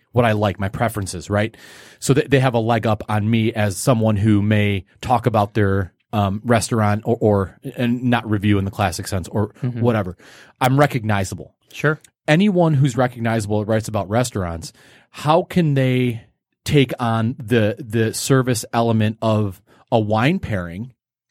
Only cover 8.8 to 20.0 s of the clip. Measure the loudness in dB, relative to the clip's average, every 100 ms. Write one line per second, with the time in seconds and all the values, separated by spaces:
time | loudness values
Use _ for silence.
8.8 | -2 -2 -6 -6 -4 -4 -4 -4 -8 -2
9.8 | 0 0 -2 -8 -18 -20 -18 -4 0 4
10.8 | 2 2 -2 -2 -2 -8 -14 _ _ -4
11.8 | -2 -2 -8 _ 0 4 4 4 2 4
12.8 | 2 2 -2 -2 -2 -2 -2 -2 0 -2
13.8 | -2 -6 -2 -2 -2 -4 -6 -6 -12 -18
14.8 | -20 -20 _ -8 0 0 2 0 2 2
15.8 | 0 0 -2 -4 -10 _ _ _ 0 2
16.8 | 2 0 -2 0 -2 -4 0 2 2 -2
17.8 | -4 -2 -2 -2 0 2 2 -2 -2 -2
18.8 | 2 2 0 0 0 0 0 -6 _ _
19.8 | -2 0